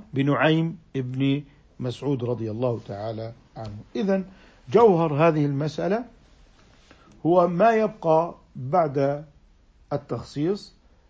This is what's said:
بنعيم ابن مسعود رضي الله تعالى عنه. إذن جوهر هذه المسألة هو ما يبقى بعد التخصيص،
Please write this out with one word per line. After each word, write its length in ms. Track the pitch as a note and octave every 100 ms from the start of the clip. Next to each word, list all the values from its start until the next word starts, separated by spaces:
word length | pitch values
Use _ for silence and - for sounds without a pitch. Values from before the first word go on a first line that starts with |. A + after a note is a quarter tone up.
| -
بنعيم 640 | C3 C#3 C3 C#3+ D#3+ E3 - - C3+
ابن 480 | B2+ C3 C#3 C#3+ D3 - _ -
مسعود 440 | B2+ A#2+ C3+ C3+
رضي 280 | A#2+ A#2 A2+
الله 280 | G#2+ B2+ A2+ -
تعالى 460 | G2+ A2 A2 A2+ A#2 _ -
عنه. 200 | A2 G#2 - A#3+
إذن 300 | G3 G3 F#3 - - _ -
جوهر 420 | F#3+ A#3 E3+ E3
هذه 320 | C#3+ E3+ D#3 C#3+
المسألة 600 | C#3 D3+ D#3+ E3+ A3 B3+ - _ _ _ _ _ _ _ - - - D3+
هو 220 | F3+ F3
ما 240 | E3+ A3
يبقى 640 | A3 G#3+ G#3+ E3 D#3 E3+ - _ -
بعد 720 | B2+ F3+ D#3+ C#3 C#3 D3 D#3 _ _ _ _ _ -
التخصيص، 840 | C#3+ - B2+ - C#3 D#3 G3+ - _ _ _ _